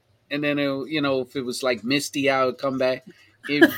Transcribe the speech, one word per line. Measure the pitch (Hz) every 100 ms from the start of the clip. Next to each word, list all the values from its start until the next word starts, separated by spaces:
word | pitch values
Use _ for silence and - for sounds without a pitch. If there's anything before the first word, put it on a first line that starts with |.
| _ _ -
And | 147
then, | 147 143
it, | 143 135 123
you | 156
know, | 143 135
if | 127 139
it |
was, | 123 120
like, | 127 113
misty | 113 143 - 147 135
out, | 135
it | 127
would | 123
come | 139 131
back. | 127 127 - - _ _ -
It | 147 311